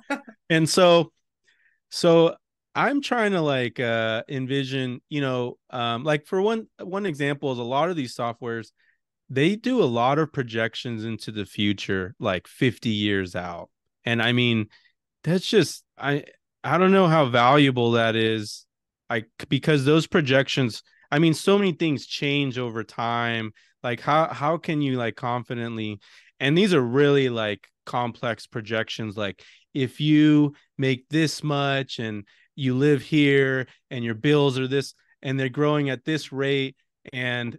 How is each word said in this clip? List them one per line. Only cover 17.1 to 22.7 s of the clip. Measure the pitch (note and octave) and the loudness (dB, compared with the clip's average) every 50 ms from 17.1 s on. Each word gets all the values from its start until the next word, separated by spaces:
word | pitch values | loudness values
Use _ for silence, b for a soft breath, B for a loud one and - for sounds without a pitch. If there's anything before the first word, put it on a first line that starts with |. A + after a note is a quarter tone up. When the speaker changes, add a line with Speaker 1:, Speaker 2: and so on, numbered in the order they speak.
| D#3+ D#3+ C#3+ | 4 4 4
Speaker 2:
valuable | B2 A#2+ A#2+ A#2+ B2+ C#3 D3+ C#3+ C3+ B2+ B2 A#2+ A#2 | 4 4 4 6 6 6 6 6 4 4 2 2 2
that | A#2 A#2 A2+ A2+ A2 | 2 2 2 2 2
is. | A2+ A2 A2 A2 A2 G#2 G#2 - - - _ _ _ _ _ _ _ _ - | 2 0 0 0 -2 -6 -8 -12 -16 -18 _ _ _ _ _ _ _ _ -6
I, | A#2+ A2+ - - _ - - - | -6 -6 -6 -8 _ -18 -6 -2
because | D3+ D3+ - D#3+ D#3 C#3+ C3 | -2 0 2 2 2 2 4
those | C#3+ D3+ E3 D#3 | 4 4 4 2
projections, | - - F3+ D#3 B2+ C3 C3+ C3+ - - C#3+ C3 A2+ G#2 - b b b b b b | 2 0 0 2 4 2 2 2 2 0 -2 -2 -2 -2 -8 b b b b b b
I | D3 D3 | 0 2
mean, | E3+ E3 D#3 | 4 4 2
so | - - G3 G3 G3+ | 2 2 2 4 4
many | G3+ F#3 | 4 2
things | D#3 - E3+ D#3+ C#3+ A2+ - | 0 0 -2 -2 -2 -4 -6
change | - - - D#3 C#3+ C#3+ C#3+ C#3 C3+ A#2 B2+ | -10 -8 -6 -4 -2 -2 -2 -2 -2 -4 -6
over | B2 A#2+ | -6 -6